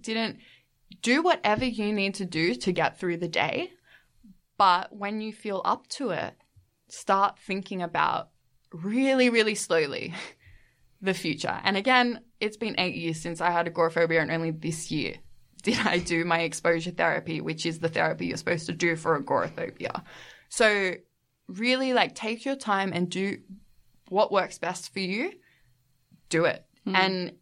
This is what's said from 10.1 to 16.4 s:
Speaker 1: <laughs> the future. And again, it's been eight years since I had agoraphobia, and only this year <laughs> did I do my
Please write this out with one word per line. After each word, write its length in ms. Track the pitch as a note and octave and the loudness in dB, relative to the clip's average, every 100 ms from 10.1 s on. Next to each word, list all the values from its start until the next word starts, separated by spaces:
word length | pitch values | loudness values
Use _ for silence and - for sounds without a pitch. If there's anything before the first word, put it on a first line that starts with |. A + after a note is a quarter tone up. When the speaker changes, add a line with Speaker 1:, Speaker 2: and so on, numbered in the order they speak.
| E3 - - - - | -10 -12 -18 -20 -20
Speaker 1:
<laughs> 440 | _ _ _ - | _ _ _ -6
the 120 | F#3+ | -2
future. 460 | F#3 E3 D3+ - - | -2 -2 -2 -2 -2
And 140 | F#3+ G3+ | 0 2
again, 440 | C4 B3+ B3 A3+ - - | 4 4 4 -2 -10 -4
it's 160 | G#3+ G#3 | -4 -2
been 180 | A3 - | -4 0
eight 160 | F3+ | -2
years 260 | - E3 D#3+ | -2 -4 -4
since 200 | E3 E3+ | -6 -2
I 100 | F3 | 2
had 160 | E3+ E3+ | 2 0
agoraphobia, 540 | E3+ E3 E3+ E3 D#3+ | 2 2 4 4 4
and 80 | D#3 | 2
only 200 | E3 E3 | 0 -2
this 400 | D#3+ D#3 D#3+ - | -4 -6 -6 -4
year 260 | D#3 F2 - - - | -4 -4 -8 -16 -20
<laughs> 240 | _ - | _ -6
did 160 | - B3 G#3 | -2 2 2
I 120 | F3 | 0
do 260 | F3 E3+ | 0 -2
my 160 | E3+ E3 | 2 0